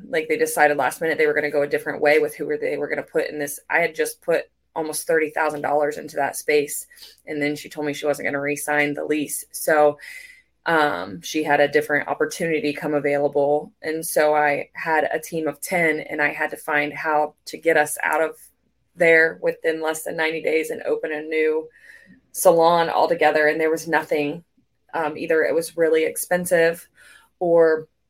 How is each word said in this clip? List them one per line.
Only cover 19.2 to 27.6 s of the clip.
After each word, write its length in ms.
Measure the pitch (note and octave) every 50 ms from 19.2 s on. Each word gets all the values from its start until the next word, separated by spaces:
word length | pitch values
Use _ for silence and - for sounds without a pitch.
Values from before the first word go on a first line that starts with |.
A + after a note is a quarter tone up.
| D#3+ D#3+ F3+ -
within 380 | E3+ E3+ E3 - - E3 D#3+ D#3+
less 200 | D#3 D#3+ D#3+ D#3+ -
than 120 | F3 E3+
ninety 260 | E3 D#3+ D#3+ E3 D#3
days 280 | - D3+ D#3 D#3+ D#3 D#3+
and 120 | E3 -
open 300 | - - D3+ D3+ D#3+ D#3
a 100 | D3+ D3+
new 460 | D#3 D#3 D#3 D#3 D#3 D#3 D#3 D#3 D#3 - _ _ - - - - - F#3 - _ _ _
salon 560 | - - - F#3 E3+ E3 E3 E3+ F3 E3+ E3 D#3
altogether. 580 | - G#2+ E3 E3 E3 - D#3 D3+ D3 D#3 D3+ D3+
And 120 | D#3 D#3+
there 100 | D#3+ D#3
was 180 | E3 D#3+ D#3 E3
nothing, 560 | D3+ D3+ D#3+ - E3 D3+ D3 C#3+ E3 F3 _ _ _ _ _ _ _ _ _ _ -
um, 220 | E3 D#3 D3 D#3 -
either 240 | E3 E3 D#3+ D#3+
it 120 | - - D3
was 220 | E3 E3 - -
really 280 | E3 E3 D#3 D#3+ D#3+ D#3+
expensive, 840 | - - - - - F3+ F3+ F3 - F3+ E3 E3 E3+ E3+ - - _ _ _ - - - _ _ _ _ -
or 480 | F3+ E3+ E3+ E3+